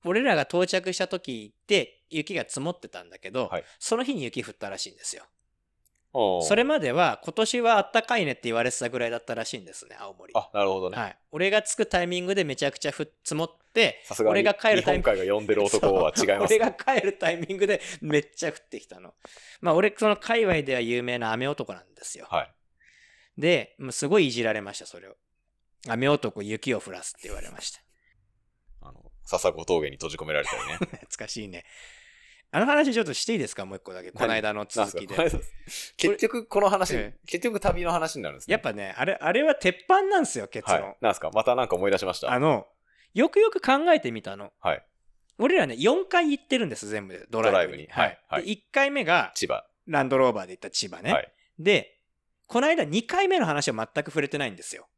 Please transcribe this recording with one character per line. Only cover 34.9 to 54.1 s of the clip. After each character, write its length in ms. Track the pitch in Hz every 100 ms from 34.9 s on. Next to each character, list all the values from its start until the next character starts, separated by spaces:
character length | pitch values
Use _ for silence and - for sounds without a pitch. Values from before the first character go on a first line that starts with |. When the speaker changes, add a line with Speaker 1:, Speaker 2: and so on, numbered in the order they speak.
| -
Speaker 1:
き 80 | 95
で。 80 |
Speaker 2:
何 140 | 98 165
す 80 | -
か？ 60 |
こ 20 |
の 0 |
間、 40 | - - - - - -
結 180 | - 202
局 300 | 220 240 220
こ 140 | 202
の 80 | 202
話、 260 | 196 180 117
Speaker 1:
え 20 | 104
え。 40 | - -
Speaker 2:
結 140 | 180
局 160 | 240 208
旅 220 | 196 170
の 100 | 175
話 240 | 170 160 147
に 60 |
な 80 | 85
る 60 | 71
ん 20 |
で 20 |
す 40 | -
ね。 40 |
Speaker 1:
や 60 | 208
っ 20 |
ぱ 100 | 131
ね、 220 | 104 98 98
あ 80 |
れ、 140 | 156 190
あ 100 | 147
れ 120 | 208
は 120 | 302
鉄 220 | 285 185 175
板 240 | - 370
な 140 | 392 403
ん 60 |
で 60 | 302
す 80 | 120
よ、 100 | 101
結 180 | 113 -
論。 80 | 85
Speaker 2:
は 80 | 98
い。 40 | -
な 80 | 113
ん 40 |
す 60 | -
か？ 100 | 80
ま 100 | 104
た 100 | 113
な 120 | 123 123
ん 20 |
か 80 | 90
思 100 | 98
い 40 |
出 80 | 95
し 80 | 92
ま 80 |
し 60 | -
た？ 120 | -
Speaker 1:
あ 60 | 123
の、 280 | 151 123 - _ _ _ _
よ 160 | 190 330
く 100 | 403
よ 120 | 440
く 100 | 381
考 320 | - 277 339
え 80 | 302
て 120 | 123
み 100 | 113
た 140 | - 98
の。 140 | 101 _
Speaker 2:
は 140 | 92 73
い。 100 | _ _ _ _ _ -
Speaker 1:
俺 180 | 254 359
ら 100 | 151
ね、 100 | 117
四 280 | 180 330 381
回 240 | 359 320
行 100 | 285
っ 60 | _
て 100 | 254
る 80 |
ん 60 | 190
で 60 | 107
す、 120 | 104
全 180 | 107 95
部 60 |
で。 140 | 90 -
ド 140 | 113
ラ 220 | 110 95
イ 40 | 82
ブ 80 | 69
に。 100 | 78
Speaker 2:
ド 100 | 139
ラ 80 | 73
イ 0 |
ブ 0 |
に。 0 |
は 0 |
い。 0 |
Speaker 1:
は 60 |
い。 80 | - _
Speaker 2:
は 120 | -
い。 20 |
Speaker 1:
で、 60 | -
一 140 | 214 _
回 180 | 269 277
目 140 | 285
が、 280 | 170 170 101
Speaker 2:
千 120 | - 92
葉。 200 | 58 - _ -
Speaker 1:
ラ 160 | 147
ン 60 | 131
ド 80 | 131
ロ 140 | 127
ー 20 |
バ 120 | 107
ー 20 | 92
で 80 |
行 40 | 92
っ 20 |
た 100 | -
千 180 | - 98
葉 140 | 82
ね。 100 | 101
Speaker 2:
は 80 | -
い。 120 | - _ _ -
Speaker 1:
で、 420 | 165 180 - _ _ _ _ _ _
こ 160 | 240
の 40 | 285
間 180 | 339
二 220 | - 180 233
回 220 | 359 392
目 100 | 381
の 60 |
話 260 | 196 147 143
は 200 | 110 110
全 100 | -
く 60 | 147